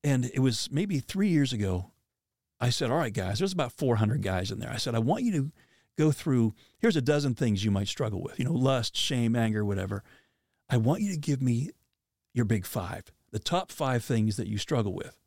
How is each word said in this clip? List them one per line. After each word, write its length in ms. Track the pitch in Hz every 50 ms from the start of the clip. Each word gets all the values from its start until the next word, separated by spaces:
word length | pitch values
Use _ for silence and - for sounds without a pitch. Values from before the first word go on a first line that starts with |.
And 280 | - 147 139 127 123 120
it 80 | - 135
was 300 | 131 131 117 - - -
maybe 260 | - 147 202 202 185 139
three 300 | - - - 190 202 208
years 240 | 170 151 143 131
ago, 400 | 127 107 104 95 92 92 92 - _ _ _ _ _ _ _ _ _ _ _ _ _ _
I 120 | 123 123
said, 200 | 120 - - 117
"All 60 | 123
right, 160 | 214 160 120
guys," 260 | 101 - 92 95 101 107
there's 140 | 170 196
about 200 | 185 175 139 120
four 240 | - - 156 131 117
hundred 260 | 107 110 104 120 147
guys 280 | - 101 92 92 92 98
in 80 | - -
there. 120 | - 120
I 80 | 120 110
said, 160 | - 131 117
"I 40 | 113
want 260 | 113 123 185 247 262
you 80 | 240
to 200 | 196 151 135 151 - _ _ _ _ _ _ _ _ -
go 120 | 151 156
through, 440 | 143 - - - 131 123 117 110 104 _ - _ _ _
here's 180 | - 233 190
a 60 | 160
dozen 320 | 127 131 147 147 143 139 120
things 300 | - - 120 104 95 101
you 60 | 110
might 180 | 101 98 104 -
struggle 340 | - - 131 110 101 92
with, 160 | - - - -
you 60 | -
know, 80 | 131 160
lust, 420 | 123 127 135 135 127 113 - -
shame, 400 | - - - 147 123 117 117 113
anger, 260 | 120 113 110 107 107
whatever. 400 | 104 101 101 98 98 101 101 101 - - - - _ _ _ _ _ _ _ _ _ _
I 80 | - 120
want 240 | 110 120 156 220
you 80 | 220 202
to 60 | 185 156
give 240 | 143 - 143 131
me 260 | 135 127 120 117 135 - - _ _ _ _ _ _ _ _ _ _ _
your 140 | _ 123 120
big 180 | 101 113 104 92
five, 480 | - - 120 90 90 90 87 - - _ _ _ _
the 60 | - 104
top 320 | - - 170 180 185 -
five 320 | - - 151 131 127 120
things 340 | 110 - 123 113 107 107 101
that 100 | 104 110
you 100 | - 110
struggle 380 | 104 - - 151 123 110 101 92
with." 240 | 92 - - - _ _